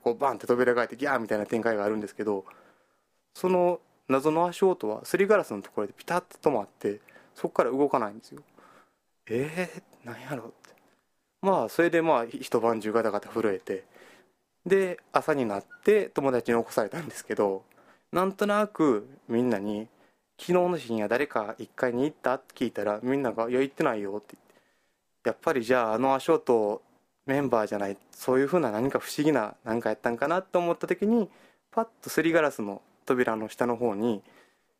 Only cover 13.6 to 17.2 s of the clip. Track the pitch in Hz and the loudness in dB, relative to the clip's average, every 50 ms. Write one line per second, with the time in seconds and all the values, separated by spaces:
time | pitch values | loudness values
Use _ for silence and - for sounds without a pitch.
13.6 | - - 101 95 - _ - - - - - - _ _ _ _ _ _ _ _ | -4 -6 -6 -6 -8 _ -20 -20 -20 -20 -20 -20 _ _ _ _ _ _ _ _
14.6 | - 175 190 196 190 185 175 - - _ - 139 127 - 156 143 127 110 101 98 | -4 0 2 2 2 0 -4 -8 -8 _ -2 -2 0 0 0 0 0 -2 -2 -4
15.6 | - - - - - - 214 214 185 - - - 143 135 127 120 113 - 117 117 | -6 -10 -16 -2 2 2 4 4 2 0 -2 -2 0 2 0 0 0 2 2 0
16.6 | 117 - - - 113 98 - - - 110 - - | 0 0 0 -2 -2 -2 -4 -8 -12 -12 -12 -12